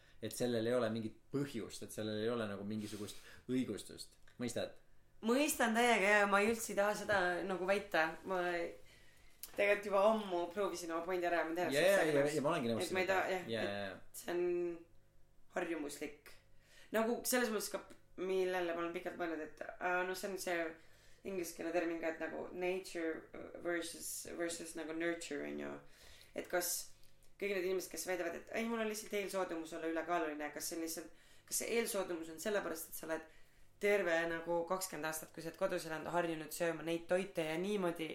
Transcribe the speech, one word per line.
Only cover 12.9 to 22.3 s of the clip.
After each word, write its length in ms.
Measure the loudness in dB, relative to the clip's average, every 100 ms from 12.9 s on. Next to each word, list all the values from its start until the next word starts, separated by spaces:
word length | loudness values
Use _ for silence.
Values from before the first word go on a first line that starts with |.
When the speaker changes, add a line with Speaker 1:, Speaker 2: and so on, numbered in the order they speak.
Speaker 2:
ma 80 | 0
ei 60 | 4
Speaker 1:
sinuga. 80 |
Speaker 2:
taha, 160 | 4 2
jah, 180 | 0 -2
Speaker 1:
Jaa, 140 | -2
Speaker 2:
et 80 | 0
Speaker 1:
jaa. 300 | -2 -6 -8 -12
Speaker 2:
see 220 | -10 -2
on 80 | 0 2 2 -2 -4 -14 -20 -20 -20 -20 -20 -8
harjumuslik. 800 | -4 -2 -4 -4 -6 -8 -10 -20 -20 -20 -20 -20 -20 -2
Nagu 280 | 2 2 2
selles 260 | 2 2 2
mõttes 180 | 0 -2
ka, 80 | -6 -8 -18 -18 -6
millele 580 | 0 2 2 2 0
ma 80 | 0
olen 100 | -2
pikalt 220 | -4 -6 -4
mõelnud, 220 | -4 -2
et, 180 | -6 -8
äh, 400 | -10 -4 0 0
no 100 | 0
see 160 | -2 -4
on 80 | -4
see 280 | -2 0 -2 -6 -18 -20 -20 -12
ingliskeelne 480 | -6 -4 -6 -4 0
termin 240 | 0 0 0
ka, 120 | -2
et 80 | -2
nagu 220 | -4